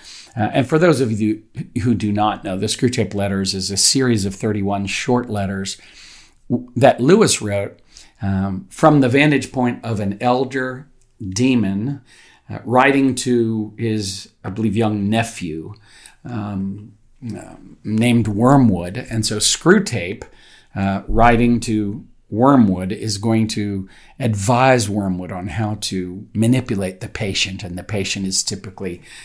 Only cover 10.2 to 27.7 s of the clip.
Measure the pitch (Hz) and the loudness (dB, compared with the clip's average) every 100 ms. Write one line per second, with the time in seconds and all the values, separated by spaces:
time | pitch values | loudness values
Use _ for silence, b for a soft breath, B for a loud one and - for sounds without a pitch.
10.2 | 123 127 127 135 127 127 - _ _ - | 0 0 0 -4 -6 -8 -16 _ _ -14
11.2 | 98 95 131 123 98 98 123 143 b b | -8 0 2 2 0 -2 -4 -8 b b
12.2 | b b - 104 - 127 135 139 135 120 | b b -16 -12 0 4 4 4 2 0
13.2 | 127 120 113 110 107 107 113 107 98 95 | 0 2 2 -2 -6 -4 -2 -2 -4 -8
14.2 | - _ 101 101 110 107 110 107 101 113 | -16 _ -10 -2 0 2 0 0 0 0
15.2 | 113 - 85 78 90 104 B B B B | -2 -6 -8 -8 -10 -16 B B B B
16.2 | 120 117 104 98 98 104 110 107 _ _ | -12 -8 -6 -6 -6 -8 -14 -20 _ _
17.2 | 123 98 87 - - - 101 110 120 120 | -12 -12 -14 -20 -20 -14 -4 0 2 2
18.2 | 107 101 123 143 117 87 90 120 - 113 | 2 2 6 6 6 2 -4 -8 -6 -4
19.2 | 107 104 - - 160 208 190 107 87 240 | -2 0 0 2 4 4 4 -4 -6 -10
20.2 | - b b b b 107 98 98 - 110 | -14 b b b b -4 -2 -2 0 4
21.2 | 120 117 120 117 117 107 101 117 - - | 6 6 4 2 0 -2 -2 -6 -14 -20
22.2 | - 104 131 135 104 90 92 110 110 101 | -8 2 6 6 6 2 -4 -4 -6 -4
23.2 | 113 113 110 107 104 98 95 b b b | 0 0 0 -2 -4 -6 -8 b b b
24.2 | 123 104 98 123 131 127 101 104 98 90 | -2 -2 0 4 6 4 2 -2 -2 -4
25.2 | 90 92 92 107 107 107 - 95 90 92 | -6 -8 -8 -4 -4 -4 -6 -6 -6 -10
26.2 | - 104 113 127 123 98 95 95 - - | -8 0 2 2 0 -4 -4 -8 -12 -8
27.2 | 98 95 101 95 92 | -4 -4 -4 -6 -10